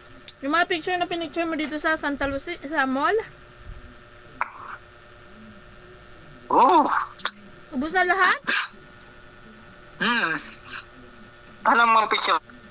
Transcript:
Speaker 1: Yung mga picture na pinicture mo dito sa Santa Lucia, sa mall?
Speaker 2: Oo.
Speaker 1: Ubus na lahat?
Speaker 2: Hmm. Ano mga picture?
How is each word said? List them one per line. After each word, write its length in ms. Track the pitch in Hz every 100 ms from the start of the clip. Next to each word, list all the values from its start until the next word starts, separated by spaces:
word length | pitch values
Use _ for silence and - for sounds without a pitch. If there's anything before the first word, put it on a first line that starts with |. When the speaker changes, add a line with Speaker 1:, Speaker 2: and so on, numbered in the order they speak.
| - - - -
Speaker 1:
Yung 80 | 269
mga 160 | 320 349
picture 280 | 349 339 359
na 120 | 349
pinicture 400 | 349 330 339 330
mo 80 | 311
dito 240 | 302 302
sa 160 | 330 320
Santa 320 | 302 285 277
Lucia, 280 | 277 - 349
sa 240 | 277 311
mall? 320 | 262 262 311 427 415 - - - - - - - - - - - - - - - - - - - - 208 214 208 - - - - - - - - -
Speaker 2:
Oo. 340 | - - 339 254 - - - - - - - -
Speaker 1:
Ubus 200 | 277 302
na 120 | 370
lahat? 360 | 359 370 370 523 - - - - - - - - - - - - - - - -
Speaker 2:
Hmm. 320 | 202 240 175 151 - - - - - - - - - - - -
Ano 180 | - 233 233
mga 220 | 220 214
picture? 320 | 202 - 170 - - -